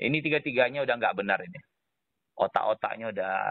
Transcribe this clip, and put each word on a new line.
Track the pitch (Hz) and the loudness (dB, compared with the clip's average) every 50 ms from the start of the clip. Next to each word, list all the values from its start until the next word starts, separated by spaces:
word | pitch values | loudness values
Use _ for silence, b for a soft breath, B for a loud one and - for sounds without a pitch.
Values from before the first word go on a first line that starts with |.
| - | -2
Ini | 120 147 156 | 0 0 0
tiga-tiganya | 143 156 151 147 - 147 123 123 127 123 135 143 139 | 0 0 0 0 0 0 2 4 4 4 4 -2 0
udah | 123 120 120 | 0 0 2
nggak | 110 95 92 | 2 0 0
benar | 95 98 101 98 90 | 0 0 0 0 0
ini. | 90 87 90 - - _ _ _ _ _ _ _ _ _ _ _ _ _ _ | -2 -6 -14 -18 -20 _ _ _ _ _ _ _ _ _ _ _ _ _ _
Otak-otaknya | - 98 95 - - - 104 110 - - 107 - 110 113 113 101 | 0 0 2 2 0 2 2 0 0 -2 -6 -6 -4 -8 -6 -4
udah | 95 92 95 92 95 101 101 | -4 -2 -2 -2 -2 0 0